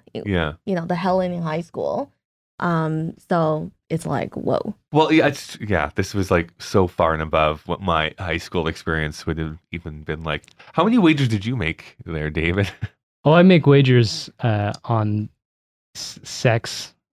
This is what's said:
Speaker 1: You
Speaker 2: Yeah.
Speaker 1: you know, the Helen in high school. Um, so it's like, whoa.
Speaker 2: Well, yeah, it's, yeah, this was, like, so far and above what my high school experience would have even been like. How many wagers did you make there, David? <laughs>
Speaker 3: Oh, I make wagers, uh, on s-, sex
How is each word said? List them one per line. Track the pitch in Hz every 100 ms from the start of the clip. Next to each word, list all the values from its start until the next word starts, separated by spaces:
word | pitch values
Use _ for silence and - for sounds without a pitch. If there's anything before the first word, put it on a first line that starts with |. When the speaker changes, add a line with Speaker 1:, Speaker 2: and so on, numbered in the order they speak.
| _
Speaker 1:
You | - 101
Speaker 2:
Yeah. | 92 78 - -
Speaker 1:
you |
know, | 180 165
the |
Helen | 175 185 190 185
in | 175
high | 165 156
school. | 170 - 73 - 285 _ _ _ _ -
Um, | 175 165 156 160 160 - -
so | 175 160 156 175 - -
it's | 165 156
like, | 143 - -
whoa. | - - - - _
Speaker 2:
Well, | 151 156
yeah, | 160 147
it's, | 135 - -
yeah, | 107 90 76 -
this | 95
was, | 104 92
like, | 87 85 -
so | - 107 90
far | - 85
and | 80
above | 78 80 78 78 -
what | 87
my | 95 80 78 -
high | 92 82
school | - 90 80
experience | 80 - 80 78 78 -
would | 80
have | 80 80 _
even | 87 82 76
been | 76 78
like. | 80 - - _ -
How | -
many | 190 240
wagers | 170 151 131
did | 110
you | 104 127
make | 80 82 - -
there, | - 80 76
David? | 78 82 90 98 -
<laughs> | - _ _ _ 143
Speaker 3:
Oh, |
I | 165
make | 185 175 143
wagers, | 139 131 123 110 - - -
uh, | 120 104 104 -
on | - 113 107 104 107 _ _ _ _ _ _ -
s-, | - -
sex | - - 123 113 - - - _ _